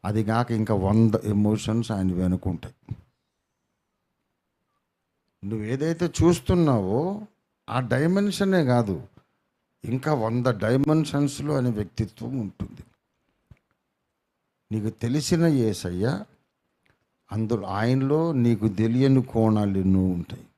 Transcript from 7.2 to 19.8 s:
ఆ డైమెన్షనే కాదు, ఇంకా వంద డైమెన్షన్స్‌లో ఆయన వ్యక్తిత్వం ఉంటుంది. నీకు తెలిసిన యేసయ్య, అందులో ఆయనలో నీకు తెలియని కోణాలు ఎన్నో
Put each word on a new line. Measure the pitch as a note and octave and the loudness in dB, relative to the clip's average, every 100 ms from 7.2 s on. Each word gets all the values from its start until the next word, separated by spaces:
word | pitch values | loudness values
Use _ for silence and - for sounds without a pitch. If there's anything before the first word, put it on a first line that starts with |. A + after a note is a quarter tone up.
| G#3+ _ _ _ - | -12 _ _ _ -6
ఆ | A#2 | -4
డైమెన్షనే | B2 B2 D#3+ F#3+ G3+ F3+ G3 F#3 | -2 0 2 0 0 -2 0 2
కాదు, | C#3 B2 G#2+ E2 - _ _ _ _ _ _ _ | 4 2 2 -4 -8 _ _ _ _ _ _ _
ఇంకా | - B2+ C#3 | -6 -4 -2
వంద | D3 A2 A#2+ B2+ | -2 0 0 0
డైమెన్షన్స్‌లో | G#2+ G#2+ C3 C#3+ D#3 D3+ C#3+ C#3+ - D3 | 0 0 2 2 0 0 -2 -2 -4 -4
ఆయన | C#3+ B2 | -2 -2
వ్యక్తిత్వం | G#2 F#2+ - G#2 - A2+ C3+ | -4 -6 -6 -6 -6 -8 -6
ఉంటుంది. | G2+ - - - - _ _ _ _ _ _ - _ _ _ _ _ _ _ _ _ _ _ | -8 -8 -14 -12 -20 _ _ _ _ _ _ -20 _ _ _ _ _ _ _ _ _ _ _
నీకు | G#2+ G#2+ - | -4 -4 -6
తెలిసిన | A#2 C#3+ C#3 E3+ | -4 -4 0 2
యేసయ్య, | E3 C#3+ A2 G2 F2+ F2+ A2 F3+ G#3+ _ _ _ _ _ _ _ _ _ _ | 2 2 0 -2 -6 -2 -2 -4 -10 _ _ _ _ _ _ _ _ _ _
అందులో | G#2+ A2 A#2 G2 | -6 -2 -4 -4
ఆయనలో | G2 A2+ C3 C3+ D3+ E3 | -2 0 0 2 0 0
నీకు | C#3+ A#2+ A2+ A2 | 2 2 2 0
తెలియని | F#2+ A2 A#2+ C3+ C3 | 0 0 4 4 4
కోణాలు | - A#2 A2+ G#2+ G2+ | 2 2 2 4 2
ఎన్నో | F#2+ | 2